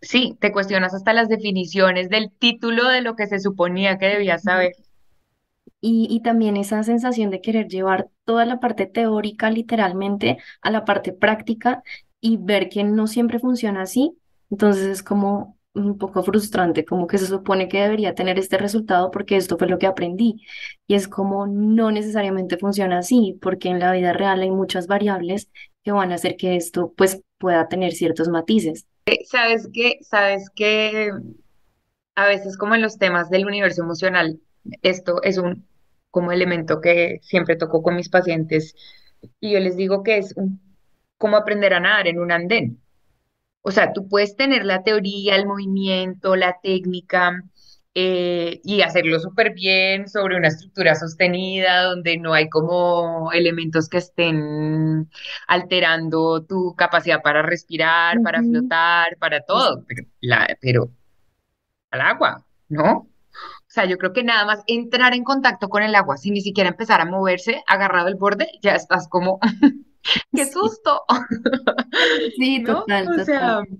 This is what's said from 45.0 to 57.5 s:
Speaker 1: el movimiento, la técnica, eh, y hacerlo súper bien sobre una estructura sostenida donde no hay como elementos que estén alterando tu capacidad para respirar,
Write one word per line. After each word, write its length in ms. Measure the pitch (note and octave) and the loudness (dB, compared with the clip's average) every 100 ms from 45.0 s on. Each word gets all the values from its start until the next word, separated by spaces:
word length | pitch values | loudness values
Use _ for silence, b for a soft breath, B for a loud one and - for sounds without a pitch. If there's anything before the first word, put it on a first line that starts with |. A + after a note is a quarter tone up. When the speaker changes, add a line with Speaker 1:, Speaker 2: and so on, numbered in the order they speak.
| G3 G3+ G3+ G3 | 0 -4 0 2
Speaker 1:
el 100 | G3+ | 0
movimiento, 880 | G3 G3 G3 G3 F#3 F#3 F#3 F#3+ F#3 | -4 -4 -2 0 -2 -2 -4 0 2
la 220 | F#3 F3+ | 2 0
técnica, 800 | G3 F#3 F#3 F3+ - F#3 F3+ F3+ F#3 b b b _ - | -2 -2 -2 -6 -2 0 0 -2 -14 b b b _ -2
eh, 640 | F#3 F#3 F3 F3 E3+ - | 0 0 0 -2 -4 -8
y 180 | - G3+ | -4 2
hacerlo 380 | F3 E3+ E3 D#3+ | 2 2 2 0
súper 340 | F#3 F#3+ G#3+ | -2 0 0
bien 560 | F3 F#3 F#3+ F#3+ G3 G3+ | 0 0 2 2 0 -4
sobre 280 | G#3+ G3 F#3 | -2 0 2
una 120 | D#3+ | 0
estructura 460 | D#3 - - E3+ D#3 | 0 -10 0 2 2
sostenida 880 | E3 D#3+ F3+ F3+ F#3 F#3+ F#3 F3+ | -2 0 0 0 -4 0 2 2
donde 340 | F3+ F3+ E3+ E3 | 2 0 -2 -2
no 160 | E3 D#3 | 2 2
hay 140 | D#3 | 2
como 840 | D#3+ D#3 F3 F3 E3+ E3+ E3 D#3+ | 0 0 2 2 2 0 -4 -2
elementos 560 | E3+ E3+ E3+ E3 D#3+ D#3 | 2 2 0 -2 -2 -2
que 80 | F3+ | -4
estén 1080 | F3 - E3+ D#3 D3+ D3+ D3+ D#3 D#3 D#3 D#3 B B B B | -4 -2 0 0 -2 -4 -2 0 0 0 -2 B B B B
alterando 960 | F3+ F3+ F#3 E3+ E3 E3 D#3+ D#3+ D#3+ D#3+ | -2 0 0 2 0 0 0 0 0 -2
tu 300 | F#3+ F3+ E3+ | -4 -4 0
capacidad 460 | F3 E3+ D#3+ D#3 | 2 2 2 0
para 180 | D3 D3 | 2 0
respirar, 800 | D#3 | 0